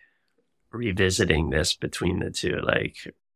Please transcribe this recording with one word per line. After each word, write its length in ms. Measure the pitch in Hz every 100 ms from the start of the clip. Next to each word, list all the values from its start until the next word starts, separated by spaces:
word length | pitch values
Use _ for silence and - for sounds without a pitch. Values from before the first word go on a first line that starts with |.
| _ _ _ _ _ _ _
revisiting 800 | 117 117 92 92 90 95 80 76
this 240 | 73 78
between 460 | - - - 87 90
the 120 | -
two? 300 | 95 - 65
Like, 500 | - 55 53 - - - _